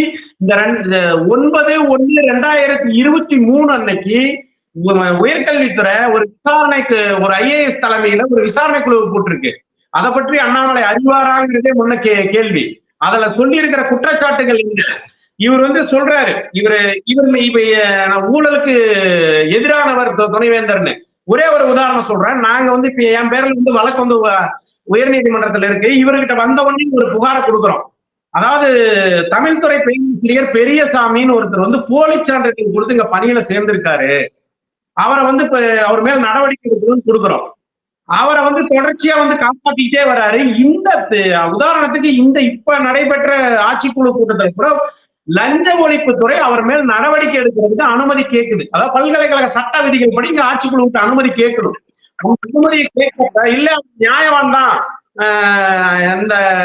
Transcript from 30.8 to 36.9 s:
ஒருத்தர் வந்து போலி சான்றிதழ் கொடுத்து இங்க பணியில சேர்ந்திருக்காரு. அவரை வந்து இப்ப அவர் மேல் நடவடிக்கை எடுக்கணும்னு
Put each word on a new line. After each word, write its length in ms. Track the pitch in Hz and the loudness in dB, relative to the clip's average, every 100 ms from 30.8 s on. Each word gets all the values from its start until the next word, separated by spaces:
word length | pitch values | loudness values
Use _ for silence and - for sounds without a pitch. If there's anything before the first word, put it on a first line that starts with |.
| 285 254 226 233 254 233 | 0 0 0 0 2 2
ஒருத்தர் 300 | 190 185 202 | 0 -2 0
வந்து 140 | 254 - | -2 0
போலி 360 | 277 311 311 | 2 2 0
சான்றிதழ் 480 | 277 262 233 226 208 | 0 -2 0 -2 -2
கொடுத்து 240 | 208 226 240 | -2 0 0
இங்க 120 | 170 | 0
பணியில 300 | 185 233 240 - | 0 0 0 -2
சேர்ந்திருக்காரு. 800 | 202 208 190 170 147 135 143 113 _ _ _ _ _ _ - | -4 -2 -2 -2 -2 0 -2 -4 _ _ _ _ _ _ -4
அவரை 280 | 226 277 | 0 0
வந்து 200 | 262 269 | 0 0
இப்ப 380 | 302 254 233 220 | 0 0 0 0
அவர் 200 | 208 214 | 0 0
மேல் 160 | 240 269 | 0 0
நடவடிக்கை 520 | 220 254 277 277 233 | 0 0 0 -2 -4
எடுக்கணும்னு 360 | 208 214 | -2 0